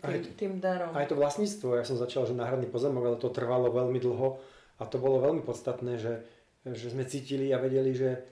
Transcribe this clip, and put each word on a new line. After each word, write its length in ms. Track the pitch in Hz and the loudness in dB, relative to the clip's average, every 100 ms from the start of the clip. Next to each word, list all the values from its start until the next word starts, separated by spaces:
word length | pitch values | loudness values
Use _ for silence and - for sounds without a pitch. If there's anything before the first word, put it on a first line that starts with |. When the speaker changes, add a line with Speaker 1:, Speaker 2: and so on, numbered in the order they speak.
Speaker 1:
Aj 160 | - 170 | -4 -4
to, 120 | - | -4
Speaker 2:
tým 200 | - 196 190 | -6 -6 -2
darom. 320 | 185 180 170 | 0 0 -2
Speaker 1:
aj 160 | 160 143 | -2 0
to 80 | |
vlastníctvo, 640 | 143 143 175 208 202 127 120 | 2 2 2 -2 -2 0 2
ja 80 | 120 | 2
som 80 | |
začal, 320 | 123 123 135 117 | -2 -2 0 0
že 80 | |
náhradný 320 | 123 120 131 120 | 0 0 -2 -2
pozemok, 380 | 120 139 127 120 | 0 0 2 0
ale 120 | 117 | 0
to 100 | 131 | -2
trvalo 400 | - 120 127 123 | -2 0 2 4
veľmi 320 | 120 123 127 | 4 2 2
dlho 400 | 123 120 131 131 - - - - | 2 2 0 -2 -12 -20 -18 -12
a 80 | |
to 140 | 110 127 | -6 0
bolo 240 | 131 131 | 4 4
veľmi 240 | 139 160 127 | 4 2 -2
podstatné, 480 | 120 - - 123 120 | -4 -4 -4 -2 -2
že, 300 | 110 117 - - _ _ 127 | -2 -4 -8 -20 _ _ -10
že 240 | 113 120 | -8 -6
sme 160 | 131 127 | -6 -4
cítili 480 | 143 131 135 135 | -6 -4 -2 2
a 80 | 131 | 2
vedeli, 320 | 131 131 131 | 2 2 2
že, 240 | 127 131 127 - | 2 0 0 -8